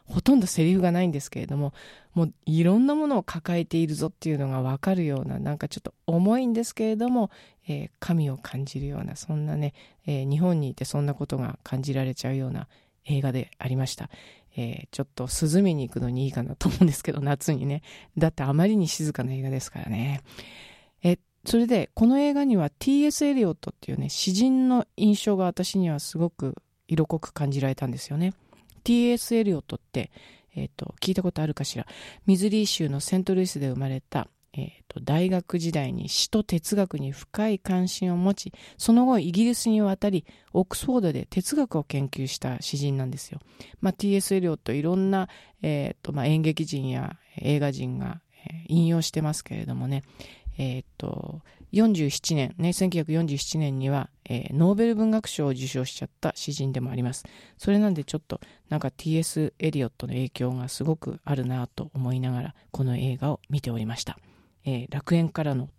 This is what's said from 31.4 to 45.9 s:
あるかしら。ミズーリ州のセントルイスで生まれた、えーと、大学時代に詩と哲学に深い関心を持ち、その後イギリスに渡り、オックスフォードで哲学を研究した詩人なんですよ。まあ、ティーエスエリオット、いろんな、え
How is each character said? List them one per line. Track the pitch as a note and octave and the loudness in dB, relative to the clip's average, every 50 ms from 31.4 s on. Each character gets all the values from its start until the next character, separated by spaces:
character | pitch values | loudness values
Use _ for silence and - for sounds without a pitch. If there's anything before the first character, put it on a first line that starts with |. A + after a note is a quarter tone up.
あ | D#3 | -2
る | D3+ D3 | -2 -2
か | - C#3+ | -4 -6
し | - - | -6 -6
ら。 | B2 A#2 - - - - - - - - | -8 -10 -10 -12 -20 -20 -20 -14 -4 2
ミ | - F#3+ | 4 4
ズ | F3+ G3 | 4 4
ー | G#3+ | 2
リ | G3 A3 G#3 | 2 2 2
州 | G3 - - E3 | 2 0 0 -2
の | D3 C#3 C#3 | -2 -2 -2
セ | - - F#3 | -2 0 0
ン | F#3 F#3+ | 0 2
ト | - F#3+ | 2 2
ル | F#3 | 2
イ | F#3 | 2
ス | F3+ - D3 | 0 -2 -4
で | C#3 | -2
生 | C3+ B2+ C3 | -2 -2 -2
ま | C3+ C3+ | -2 -4
れ | C3 C3 | -4 -6
た、 | - - - D3 - - _ _ _ _ - | -8 -6 -6 -6 -6 -6 _ _ _ _ -10
え | C#3+ | -8
ー | C3 - - - - | -8 -10 -10 -16 -20
と、 | - - - | -14 -12 -8
大 | B2+ B2+ C#3+ D#3+ F3+ F#3 | -2 2 2 4 4 4
学 | F#3 F3+ F3 - - F3 | 2 0 -2 -2 -2 -2
時 | E3 E3 D#3 | 0 0 0
代 | D3+ C#3 B2+ | 0 -2 -2
に | B2+ A#2+ - | -4 -4 -6
詩 | - - - - - | -4 -2 -2 0 2
と | - A3 G#3 | 2 0 0
哲 | - - E3 - - G#3 | 2 0 -2 0 0 2
学 | G3+ G3 F#3 - | 2 2 0 0
に | D3 C#3 C3+ | -4 -4 -4
深 | C3+ - - - - - G#3+ A3 | -6 -8 -12 -10 -4 -2 0 0
い | G#3 F#3+ | 0 0
関 | - - F#3 F3+ F3+ F#3 | 0 0 2 2 2 0
心 | - - F#3+ F3+ F3+ | 0 -2 0 0 2
を | |
持 | F3 F3+ G3 G3+ | 2 2 2 2
ち、 | - - F#3+ - - - - - | 0 -4 -14 -14 -18 -20 -20 -12
そ | - - - A3+ | -2 4 6 6
の | A#3+ B3+ | 8 8
後 | C4 B3+ G#3+ | 6 4 4
イ | C#3+ F3 E3 | 2 2 2
ギ | F#3+ A3+ | 4 4
リ | A#3+ A#3+ | 4 2
ス | - - | 0 2
に | A#3 A3 G#3+ | 2 4 4
渡 | G#3 G3 F#3+ - - G#3 | 4 2 2 2 0 0
り、 | F#3+ E3+ - - - - _ _ - | 0 0 -2 -4 -20 -20 _ _ 0
オ | F3 | 0
ッ | F#3 | 0
ク | - - | 0 -2
ス | - - | -4 0
フ | - B3 | 2 2
ォ | B3 | 2
ー | |
ド | G3+ E3+ | 2 2
で | C#3+ B2+ - - | 0 -2 -4 -4
哲 | - F#3+ F3+ - D4 | -2 -2 -2 0 0
学 | D4+ C#4 A#3 - | 0 0 2 0
を | D#3+ C#3+ | -2 -2
研 | - - C#3 C#3 | -2 -2 -2 -2
究 | C#3 - - C3+ | -2 -4 -4 -6
し | C3 - - | -6 -6 -6
た | - B2+ B2+ - | -6 -6 -6 -6
詩 | - - - | -6 -6 -4
人 | C#3 C#3+ C#3+ C#3 | -2 -2 -2 -2
な | C3+ C3 | -2 -2
ん | B2+ | -4
で | C3+ | -6
す | C#3 - - | -8 -10 -12
よ。 | - D3+ - _ _ - - - - - | -14 -16 -16 _ _ -20 -20 -20 -8 -2
ま | - F#3 | -2 -2
あ、 | F3+ | 0
テ | - - | 0 0
ィ | G3+ G3 | 2 2
ー | |
エ | G3 | 2
ス | F#3+ - G3 | 2 2 0
エ | F#3+ | 2
リ | F3+ | 2
オ | E3+ D#3 | 0 -2
ッ | - - | -2 -2
ト、 | - | -4
い | A#2 C#3+ | -2 0
ろ | D3 E3 F3+ | 0 2 2
ん | F#3+ F#3+ F#3+ | 2 2 2
な、 | G3 F#3+ F#3 - - - - - _ - | 2 0 0 -4 -8 -18 -20 -20 _ -6
え | - D#3 D3+ C#3+ C#3 - | -2 -2 0 0 -2 -4